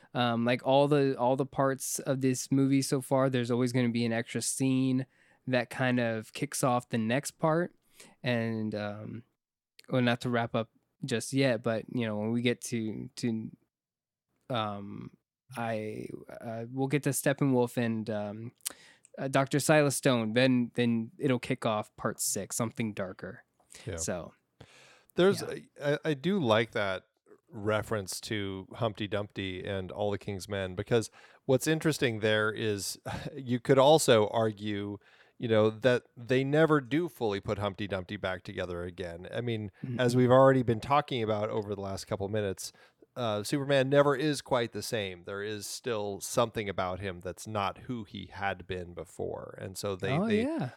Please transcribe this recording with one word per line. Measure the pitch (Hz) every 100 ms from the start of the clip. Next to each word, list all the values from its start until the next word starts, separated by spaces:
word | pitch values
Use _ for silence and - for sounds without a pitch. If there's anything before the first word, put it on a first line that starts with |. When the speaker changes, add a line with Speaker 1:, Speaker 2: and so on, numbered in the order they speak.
| _
Speaker 1:
um, | 127 120 117
like | 120 123 131
all | 139 143
the, | 147 139 117
all | 123 135
the | 131
parts | - 135 131 - -
of | - 131
this | 131 127 -
movie | 139 135 139
so | 131 139
far, | - 135 135
there's | 127 117
always | 120 127
gonna | 127 120
be | 117
an | 117
extra | 113 - 120
scene | - - 135 131 131 127 127 _ _ _ 131
that | 123 117
kind | - 127 123
of | 117 110 -
kicks | - 143 -
off | 139 123 -
the | 117
next | 110 131 -
part. | - 160 165 180 _ _ - - _
And, | 127 120 113 113 107
um, | 104 104 104 113 113 - _ _ _ _ _ -
well, | 131
not | 120 117
to | 127
wrap | 117 117 117
up | 113 _ _ -
just | 139 113 -
yet, | 135 135 110
but, | 117 110 -
you | 123 110
know, | 104
when | 110
we | 120
get | 120 120
to, | - 117 110 123 123 -
to, | 123 110 110 - _ _ _ _ _ _ _ _ -
um, | 120 107 101 101 110 - _ _ _ - 123
I, | 113 110 107 - - - - -
uh, | 117 113 117
we'll | 131 135
get | 147
to | 143
Steppenwolf | - 143 135 139 123 120 127
and, | 117 113 110
um, | 104 104 107 117 - - - - _ _ -
uh, | 139
Doctor | 135 135 147
Silas | - 151 143 -
Stone, | 143 120 110
then, | 120 131 123 120
then | - 120 113 113 -
it'll | 139 123
kick | - 131
off | 117 107 - -
part | 113 -
six, | - 104 90 -
something | 113 - 110
darker. | 104 92 - 92 - _ _ _ - -
Speaker 2:
Yeah. | 85
Speaker 1:
So, | 95 90 - - _ _ - - - - _
Speaker 2:
There's, | - 185 175
Speaker 1:
yeah. | 143 - - - 143 151
Speaker 2:
I, | 160
I |
do | 135 165 202
like | 120 107 113
that | 113 101 92 _ _ _ - _
reference | 127 104 107 - 107 92 -
to | - 107 98 95 92
Humpty | - 117 101 101
Dumpty | 101 104 - 95 92
and | 90 98 90
all | - 104
the | 101
king's | - 98 101
men, | 98 92
because | 92 - 117 104 - - _ -
what's | 131 156
interesting | 160 160 139 127 110
there | 107 107 107
is | 110 110 101 - - - -
<laughs> | - 143
you | 127 123
could | - 135
also | 135 160 - 110 101
argue, | 113 113 98 107 101 101 101 _ _ _ -
you | 120
know, | 110 107
that | 110 127 123 - -
they | 117 131
never | 135 151 160 151
do | 120 151 175
fully | - 113 101
put | 110 101
Humpty | 104 95 98
Dumpty | 95 87 104
back | 95 92
together | - 95 90 87
again. | 90 90 85 85 92
I | 120
mean, | 120 110 104 -
Speaker 1:
Mm-hmm. | 131 120
Speaker 2:
as | 123 123
we've | 123
already | 131 135 131
been | 120 110
talking | - 147 - 127
about | 107 104 107
over | 113 101
the | 98
last | 98 95 -
couple | 101 98
minutes, | 107 101 92 - - _ _ _ 127
uh, | 117 104
Superman | 104 147 139 139 131
never | 143 143
is | 131 156 135
quite | - 127 117
the | 104
same. | - 113 98 87
There | 95 101
is | 104 107 -
still | - 127 110 104 98
something | - 127 117 117 101
about | 90 90 92
him | 98 87
that's | 90 - 110
not | 104 95 - -
who | 120
he | 104 101 90
had | 92 98 92 90
been | 90 87
before. | 87 - - 90 - - -
And | 101 92
so | 101 95
they, | 98
Speaker 1:
Oh, | 151 220
Speaker 2:
they, | 214
Speaker 1:
yeah. | 269 320 120